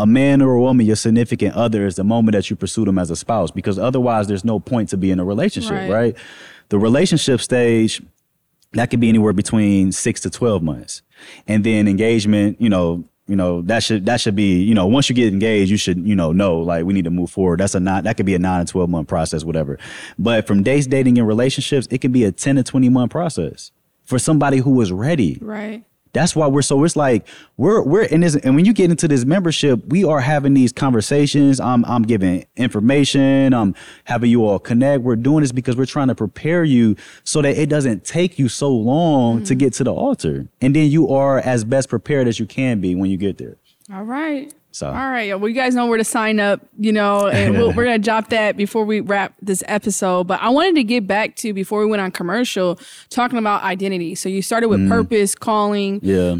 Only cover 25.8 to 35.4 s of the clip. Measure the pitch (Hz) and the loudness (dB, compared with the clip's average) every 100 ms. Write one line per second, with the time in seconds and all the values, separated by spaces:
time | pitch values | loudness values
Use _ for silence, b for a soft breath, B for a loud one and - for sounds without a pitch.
25.8 | - _ _ - 170 - 151 139 135 139 | -18 _ _ -2 -2 0 0 2 2 2
26.8 | 160 147 143 117 - B B - 139 220 | 2 2 2 0 -2 B B -2 0 2
27.8 | - 175 220 156 170 147 127 135 185 214 | 2 2 2 2 2 2 2 4 4 4
28.8 | 180 170 165 143 123 160 170 156 147 120 | 2 2 2 2 2 0 0 0 2 0
29.8 | - 160 190 151 123 151 139 139 127 - | 0 0 2 0 0 0 2 4 4 2
30.8 | 139 120 104 143 143 143 139 135 123 127 | 0 0 0 2 2 4 4 2 2 0
31.8 | 117 120 110 113 92 87 - - 123 107 | 2 0 0 2 0 -2 -4 -6 -4 0
32.8 | 110 143 139 139 135 135 135 127 101 92 | 2 2 2 2 2 4 2 2 0 -2
33.8 | B B - 123 117 117 107 95 - 120 | B B -6 -2 2 4 2 0 0 0
34.8 | 135 143 123 113 123 156 | 2 2 0 0 2 2